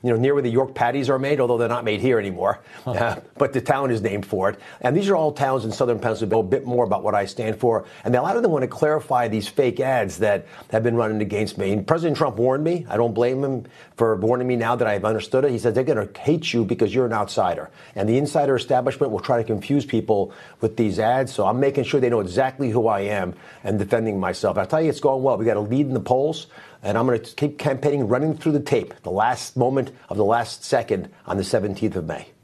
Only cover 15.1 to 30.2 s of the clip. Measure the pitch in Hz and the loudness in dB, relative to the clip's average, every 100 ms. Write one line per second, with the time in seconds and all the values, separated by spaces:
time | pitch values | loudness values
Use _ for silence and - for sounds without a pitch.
15.1 | 110 107 131 139 120 113 110 131 117 101 | -2 0 2 2 2 0 0 0 0 -2
16.1 | - - 160 160 120 98 90 107 113 123 | -4 0 0 0 0 0 2 2 2 0
17.1 | 113 101 - 92 82 76 - - - 104 | 0 -2 0 0 -2 -8 -18 -14 -4 0
18.1 | 123 143 156 143 127 - 127 127 127 139 | 2 2 0 2 0 2 0 0 -2 -2
19.1 | 101 - 120 113 107 - 143 139 117 107 | -2 0 0 0 -4 0 0 2 -2 2
20.1 | 104 95 - - - 113 107 110 90 110 | 0 0 -6 -20 -4 -4 0 0 2 0
21.1 | 127 131 - 98 117 139 139 123 143 123 | 0 0 0 0 2 2 0 0 2 2
22.1 | 117 95 90 131 131 135 113 113 104 101 | 0 0 0 -2 -2 0 2 2 0 -2
23.1 | 104 90 90 - - - 104 98 117 113 | -2 -4 -8 -18 -12 -4 -2 0 0 0
24.1 | 101 92 90 104 90 92 156 160 - 147 | -2 -4 -2 -2 0 0 0 0 2 0
25.1 | 135 131 107 113 104 104 127 139 127 98 | 2 0 2 0 0 0 0 0 -2 0
26.1 | 127 147 160 - - - - 95 107 127 | 2 2 -4 -12 -20 -20 -10 -4 0 2
27.1 | 117 - - 147 - 151 131 151 143 113 | 0 -4 -4 -4 0 -2 0 0 0 2
28.1 | 123 156 151 160 147 - 123 85 - - | 2 0 -2 0 0 2 0 0 -10 -6
29.1 | 95 113 120 - 127 123 135 120 - - | 0 0 0 -6 0 2 2 -2 -8 -8
30.1 | 101 | 0